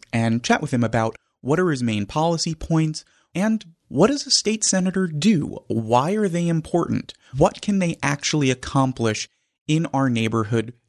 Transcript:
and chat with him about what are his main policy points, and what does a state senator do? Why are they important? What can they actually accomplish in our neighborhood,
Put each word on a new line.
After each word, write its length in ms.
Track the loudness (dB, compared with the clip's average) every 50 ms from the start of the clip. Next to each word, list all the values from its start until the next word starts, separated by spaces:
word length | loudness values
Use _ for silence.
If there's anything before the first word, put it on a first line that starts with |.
| -12 _ -2
and 300 | 0 2 2 0 0 2
chat 180 | 0 0 0
with 100 | 0 -2
him 140 | 0 0 0
about 320 | 0 0 0 0 0 -4 -8 _ _ _ _
what 180 | -2 -2 0 2
are 100 | 2 0
his 140 | 0 0 0
main 220 | -2 0 -2 -2
policy 480 | -2 -2 0 0 0 0 -2 -2 -6 -6
points, 480 | -8 -4 0 0 2 2 0 -2 -8 -12 _ _ _ _ _ _
and 300 | -2 0 0 0 -2 -4 -10 -20 _ _ _
what 180 | 2 4 4 4
does 180 | 4 0 -2
a 60 | -2
state 320 | -2 0 0 0 -2 0 -2
senator 440 | 0 0 0 0 0 0 0 -2 -2
do? 500 | -2 2 2 4 4 4 2 -2 -8 -12 -8 _
Why 460 | -4 -4 0 2 2 2 2 2 0
are 160 | 0 0 0
they 180 | 0 0 0 0
important? 680 | 0 -2 -2 0 -2 -2 0 0 -2 -4 -4 -8 -18 _ _ -10 0
What 260 | 2 2 2 2 -2
can 180 | -4 -2 0 0
they 180 | 0 0 -2 -2
actually 500 | -2 -2 -2 -2 -4 -2 0 2 2 2
accomplish 760 | 0 0 -4 -2 0 2 2 2 0 0 0 0 0 -2 -6 -12 _ _ _ _ _ _ _ -2
in 180 | 0 0 0 0
our 220 | 0 0 0 2
neighborhood, 680 | 2 0 0 0 0 0 -2 0 0 -2 -2 -4 -10 _ _